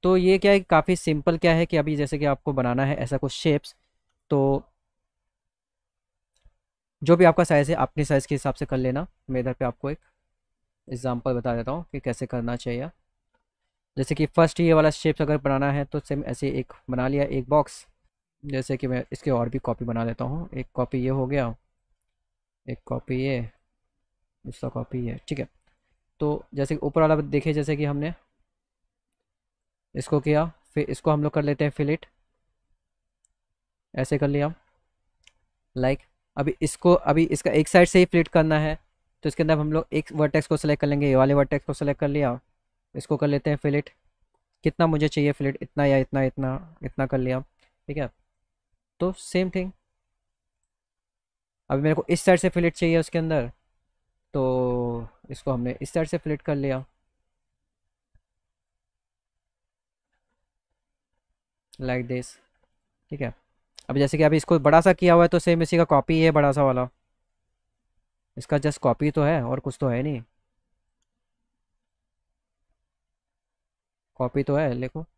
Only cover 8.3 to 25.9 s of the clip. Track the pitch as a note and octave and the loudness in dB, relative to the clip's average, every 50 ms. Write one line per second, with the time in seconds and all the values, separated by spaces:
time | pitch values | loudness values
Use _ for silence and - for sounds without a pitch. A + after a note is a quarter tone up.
8.3 | D3 C3+ - C#3 B2+ - D3 - C#3 C3 B2+ B2+ B2+ C#3 F3 - _ _ _ - | -6 -2 -2 -4 -4 -4 -6 -4 -4 -2 -2 -2 -2 -4 -6 -8 _ _ _ -6
9.3 | C3 B2+ A#2+ C3 B2 _ C3+ A#2+ A#2+ _ - C#3 D3+ - _ _ _ _ _ _ | -6 -4 -4 -4 -4 _ -4 -6 -4 _ -8 -8 -8 -10 _ _ _ _ _ _
10.3 | _ _ _ _ _ _ _ _ _ _ _ - C3 A#2+ B2+ B2+ B2 A#2+ - C#3 | _ _ _ _ _ _ _ _ _ _ _ -12 -12 -6 -6 -6 -6 -4 -4 -4
11.3 | B2 A#2+ A#2 B2+ A#2 A#2 A2+ B2 C#3 E3+ E3+ _ - C#3 - B2+ A#2 - C3+ - | -4 -2 -2 -4 -4 -4 -4 -6 -8 -8 -10 _ -12 -8 -6 -6 -6 -6 -8 -6
12.3 | - A#2+ A#2 A#2 A#2+ C3 - B2 A#2+ B2 C#3 E3+ _ _ _ _ _ _ _ _ | -6 -6 -6 -6 -6 -6 -6 -6 -6 -6 -8 -10 _ _ _ _ _ _ _ _
13.3 | _ _ _ _ _ _ _ _ _ _ _ _ _ C#3 C3+ - D3+ - D#3 - | _ _ _ _ _ _ _ _ _ _ _ _ _ -6 -4 -4 -2 -2 -2 0
14.3 | _ - E3 D#3+ - - E3+ E3 D#3+ D#3 D#3 D#3 D3 - - D#3 D3 - D#3 C#3+ | _ 4 4 4 2 0 4 4 6 6 4 4 0 0 -2 -2 0 0 0 0
15.3 | D3+ C#3+ C#3 C#3 C3+ C3+ C#3 C#3+ C#3 D3 C#3+ - - D3 - - D3 C#3 - - | 0 0 0 0 0 0 0 0 -2 -2 -4 -4 -6 -8 -6 -6 -6 -6 -6 -8
16.3 | B2 - C#3+ C3+ B2+ C3 B2+ _ - _ _ - B2+ B2 B2+ C3 C#3 C#3+ C#3 - | -8 -6 -4 -4 -4 -4 -6 _ -14 _ _ -6 -4 -2 -2 0 0 0 -2 -2
17.3 | C#3 C3+ B2 B2 D3 D3+ C#3+ - - - - _ _ _ _ _ _ _ _ _ | -2 -6 -2 2 2 2 2 0 -8 -20 -20 _ _ _ _ _ _ _ _ _
18.3 | _ _ - - C3+ C3 C3 - C#3 B2+ - B2+ B2+ B2 B2+ _ B2+ - - D3+ | _ _ -10 -6 -4 -4 -2 -4 -4 -4 -2 -4 -4 -4 -6 _ -12 -6 -2 0
19.3 | C3 A#2 A#2 A2+ A#2 C3 - - A#2 - A#2 A#2 A2+ A#2 A2+ A#2 A#2 - B2+ B2+ | 0 0 0 -2 -4 -4 -4 -4 -6 -4 -6 -6 -4 -2 -4 -4 -4 -6 -6 -6
20.3 | C#3+ E3 E3 - - C3 B2+ - _ - B2 - - B2+ B2 C3 C3 C3+ B2+ B2+ | -6 -8 -8 -10 -10 -12 -12 -8 _ -6 -6 -4 -4 -4 -2 -2 -2 -2 -2 -2
21.3 | C#3+ C#3+ B2+ A#2 A2+ _ _ _ _ _ _ _ _ _ _ _ _ _ _ _ | -2 -2 -2 -4 -6 _ _ _ _ _ _ _ _ _ _ _ _ _ _ _
22.3 | _ _ _ _ _ _ _ C3 A#2+ - _ - B2 B2 - - C3 B2+ C3 C#3 | _ _ _ _ _ _ _ -12 -12 -12 _ -10 -10 -10 -6 -6 -6 -4 -2 -4
23.3 | C3+ A#2+ A#2 A2 _ _ _ _ _ _ _ _ _ _ _ _ _ _ _ _ | -4 -4 -6 -10 _ _ _ _ _ _ _ _ _ _ _ _ _ _ _ _
24.3 | _ _ _ B2+ - - - B2+ - B2+ A#2+ _ - B2+ A#2+ A2+ A2+ C3 _ - | _ _ _ -18 -14 -10 -12 -10 -8 -10 -10 _ -8 -8 -8 -8 -10 -10 _ -10
25.3 | D3+ C3+ B2+ - _ _ _ _ _ _ _ _ | -8 -8 -8 -12 _ _ _ _ _ _ _ _